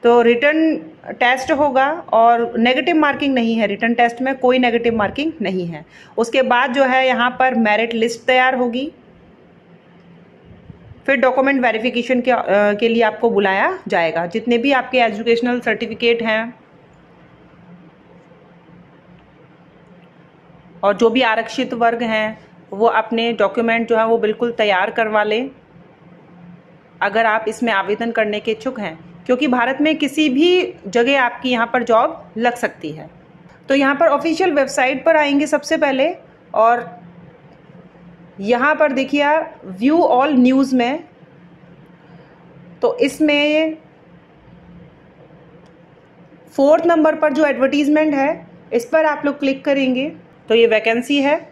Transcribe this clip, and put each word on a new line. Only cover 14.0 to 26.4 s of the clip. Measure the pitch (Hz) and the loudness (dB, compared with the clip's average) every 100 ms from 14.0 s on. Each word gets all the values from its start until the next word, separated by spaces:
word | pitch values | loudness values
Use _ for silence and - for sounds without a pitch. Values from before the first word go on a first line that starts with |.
| 165 160 175 | 0 -2 -4
जितने | 220 220 240 | -6 -2 0
भी | 262 | 2
आपके | 262 254 254 | 0 0 0
एजुकेशनल | 233 208 233 233 240 247 | 0 -2 0 0 0 -2
सर्टिफिकेट | 233 214 226 226 233 233 | -2 -4 -4 -2 0 0
हैं | 226 220 233 240 _ - - - - - - - - - - - 156 _ - 180 - - - - - - - - _ - - - - - - 175 175 175 175 _ - _ _ - - - | 0 -2 -4 -12 _ -20 -20 -20 -20 -20 -20 -20 -20 -20 -20 -20 -20 _ -20 -20 -20 -20 -20 -20 -20 -20 -20 -20 _ -20 -20 -20 -20 -20 -20 _ -20 -20 -20 _ -20 _ _ -20 -20 -4
और | 196 202 | -2 2
जो | 226 | 0
भी | 233 | 2
आरक्षित | 240 220 226 - 254 | 0 0 -4 -6 -6
वर्ग | 233 233 233 | -2 -2 0
हैं | 233 220 214 220 - - - | -4 -4 -4 -8 -20 -20 -16
वो | 196 226 | -2 0
अपने | 214 220 226 233 | 0 -2 -4 -4
डॉक्यूमेंट | 226 202 214 226 226 233 | -2 -2 0 -2 -2 0
जो | 226 | 0
है | 226 | 0
वो | 226 | 0
बिल्कुल | 214 214 240 | -2 -2 -4
तैयार | 233 214 185 208 | -2 0 0 0
करवा | 233 220 214 | -2 0 0
लें | 208 220 269 - _ - - - - - - - | 0 -2 -4 -12 _ -20 -20 -20 -20 -20 -20 -20